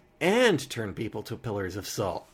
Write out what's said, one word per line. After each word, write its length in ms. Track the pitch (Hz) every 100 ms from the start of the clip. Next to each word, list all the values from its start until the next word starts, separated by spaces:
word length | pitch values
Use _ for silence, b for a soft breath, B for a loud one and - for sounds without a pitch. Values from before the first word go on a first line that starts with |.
| _ -
and 380 | 170 226 247 156 -
turn 240 | 120 104
people 280 | 90 107 110
to 120 | - 117
pillars 400 | 123 101 95 101
of 100 | -
salt?" 420 | - 98 80 -